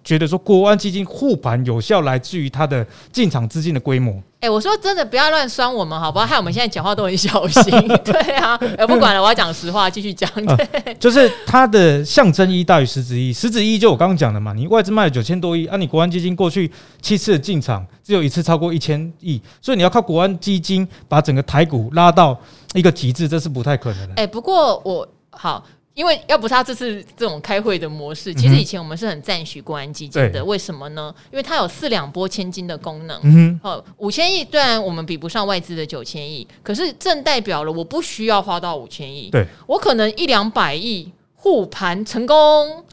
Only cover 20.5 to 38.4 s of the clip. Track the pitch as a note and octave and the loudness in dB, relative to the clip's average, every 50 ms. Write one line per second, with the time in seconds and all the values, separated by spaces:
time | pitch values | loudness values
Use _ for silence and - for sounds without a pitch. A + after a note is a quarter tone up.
20.5 | G3 F3+ D#3+ - F#3+ F#3 F#3+ F3+ - - - - F#3+ D#3 D3+ D#3 C3+ C3+ C3+ - | -2 -2 0 0 -2 -2 -2 -2 -6 -12 -6 0 2 2 2 2 2 0 0 0
21.5 | - C#3+ F3 D#3 D3 B2 G#2+ A#2+ D3+ E3+ F3 F3 D#3+ F3+ E3+ C#3+ B2 - - - | 2 2 2 2 0 -2 -4 -2 2 4 4 6 6 6 6 4 4 -2 -8 -18
22.5 | - - - - - F#3 F3 F3+ - - C3+ B2 B2+ D#3+ E3+ C#3+ E3 D#3+ D3 E3 | -20 -20 -14 -4 0 2 4 4 4 2 0 -2 -2 -2 -2 -2 -2 -4 -4 -4
23.5 | C3+ B2+ A2+ C#3+ C#3+ C3+ - A#2+ G2+ F#2 F#2+ F#2 F#2 A3 G#3+ - G#3 A#3 A#3 F4+ | -6 -4 -2 -2 -2 -2 -4 -6 -6 -8 -8 -8 -4 -4 -4 -4 -6 -6 -4 0
24.5 | F#4+ F4 D4+ B3 G3 - - F#3+ F#3 D#3 - - _ _ _ _ - - - E3+ | 2 2 4 2 2 -2 -4 -4 -4 -6 -6 -10 _ _ _ _ -16 -8 -6 -6
25.5 | C#3 - - _ _ _ _ _ _ C#4 E4 F4 D4+ - - - D4 C4 G#3+ A3+ | -6 -6 -10 _ _ _ _ _ _ -2 0 0 0 0 0 0 0 0 2 2
26.5 | B3+ B3+ B3 - B3+ A3+ B3+ A#3+ G#3 G3+ - - - - A#3 G3+ D#3 D3+ - - | 0 0 0 -2 -4 -8 -6 -8 -8 -8 -12 -16 -10 -6 -6 -6 -6 -6 -6 -4
27.5 | G3+ G3+ G#3+ A3+ F#3+ E3+ E3 D#3 D3+ D3+ C#3+ D3 D#3 - - F#3+ E3 C3+ B2 C3 | -4 -2 -2 -2 -4 -4 -4 -8 -10 -10 -12 -12 -12 -12 -12 -6 -2 2 4 6
28.5 | C3+ C#3+ G3+ - - F3 E3 D#3 D#3 E3+ A#3 G#3+ E3 D3 C3+ - F#3+ E3 D#3+ - | 6 6 4 0 -6 -10 -10 -10 -10 -8 -6 -8 -8 -6 -6 -6 -6 -6 -6 -10
29.5 | - D3 - - D#3 C#3+ C#3 D3 D3 - D#3 C#3 - D3+ C3 G#2 - C3+ C#3 F#3+ | -14 -14 -12 -10 -10 -10 -10 -12 -14 -14 -14 -6 -2 0 0 0 0 -2 -4 -4
30.5 | G#3 F#3+ - - D#3+ C3 C#3 D3 D3+ D#3 D3+ D3+ E3 _ _ _ - C4+ C4 - | -4 -6 -6 -8 -12 -12 -14 -14 -14 -14 -14 -14 -16 _ _ _ -10 -10 -8 -4
31.5 | D#4+ D4 G3+ E3+ - - D#4 C#4 A3+ F3+ C#3+ C#3 - F3+ F#3+ F#3 - G#3 F#3 F#3 | -2 -2 -2 -2 -4 -6 -6 -4 -4 -4 -4 -6 -6 -6 -6 -4 -4 -6 -8 -8
32.5 | F3+ F#3+ F3+ F3 D#3+ - - E3+ D#3 D#3 D#3+ D#3+ D3+ - D3 D3 D#3 E3 E3 E3+ | -10 -10 -10 -12 -12 -12 -12 -12 -12 -12 -14 -14 -8 0 4 4 6 6 4 2
33.5 | F3 E3 - G3 E3 A#2 - - - - - G#3 G#3 D#4 E4+ F4+ G4 F4+ C#4 - | 0 -4 -8 -10 -10 -10 -12 -18 -14 -10 -8 -6 -4 -2 -2 -2 -2 -4 -6 -4
34.5 | D#4 D4 C#4 B3 A3+ A3+ G3+ F#3 E3+ E3 D#3+ D3+ E3 D3 D#3 E3 - A3+ G3+ G3+ | -2 0 0 0 0 -2 -4 -6 -8 -8 -10 -10 -10 -10 -10 -8 -6 -6 -4 -4
35.5 | G3 F3+ D#3+ E3+ E3+ D#3+ D#3 C#3 D#3+ C3 A#2 - - D3+ D3 D3 D#3 C3 A2+ - | -4 -6 -6 -8 -10 -10 -10 -10 -12 -14 -14 -14 -14 -14 -14 -14 -14 -16 -16 -18
36.5 | _ _ - - G#3 B3 F#4 D#4+ - - - F#4 E4 C#4+ C4+ D#4 C#4 A#3+ - G#3 | _ _ -10 -8 -6 -4 -6 -6 -6 -6 -4 -4 -4 -2 -2 -2 -2 -2 -2 -4
37.5 | E3+ D3 D3+ D#3 D#3+ E3 E3 E3 - E4 E4 - - - A3 A3 G#3+ G3+ | -4 -4 -4 -6 -6 -6 -8 -6 -6 -6 -6 -6 -8 -6 -2 0 0 0